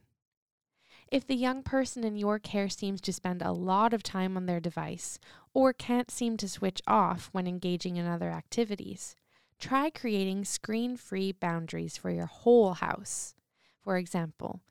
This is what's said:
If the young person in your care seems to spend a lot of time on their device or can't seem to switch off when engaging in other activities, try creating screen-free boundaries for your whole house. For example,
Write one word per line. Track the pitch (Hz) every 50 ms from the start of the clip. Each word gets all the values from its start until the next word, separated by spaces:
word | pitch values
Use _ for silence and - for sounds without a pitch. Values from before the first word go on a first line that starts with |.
| _ _ _ _ _ _ _ _ _ _ _ _ _ _ _ _ _ _ - - - _ -
If | 277 -
the | - 269
young | 247 247 254 254 269 269
person | - - 269 262 247 - 254 226
in | 220 208
your | 208 208 202 208 214
care | 208 - - 202 196 196
seems | 190 - - 196 196 185 -
to | - 180
spend | - - 185 180 180 175
a | 185 180
lot | 175 180 185 185 196 220 233 233
of | 220 -
time | - - 190 185 190 190
on | 185 185
their | 180 175 175
device | 165 170 - - 156 156 170 175 - - - - - - - - - _ _
or | 269 262 262 247
can't | - - - 240 247 247 -
seem | - - 247 233 226 214
to | 208 190
switch | - - - 190 185 - - -
off | - 220 190 175 180 175 - -
when | - 190 180
engaging | 180 180 180 175 180 180 170 - 180 175
in | 175 175
other | 175 170 170 175 175
activities, | 165 165 160 - - 233 240 208 208 185 - - 196 180 - - - _ _ _ _ _ _ _ _ _
try | - - 262 269 285 320
creating | 311 - - 240 208 196 196 190 190 196 202
screen-free | - - - - - 214 226 240 247 247 240 - - - 190 190 190 190
boundaries | 190 - 175 165 170 165 160 - 165 165 165 -
for | - - 185
your | 175 170 170
whole | 160 - - - 233 240 240 220 190 180
house. | 165 170 165 - - 202 - - - - - - _ _ _ _ _ _ _ _ _
For | _ 202 190
example, | 180 180 170 - 180 165 160 - _ - - - 180 - _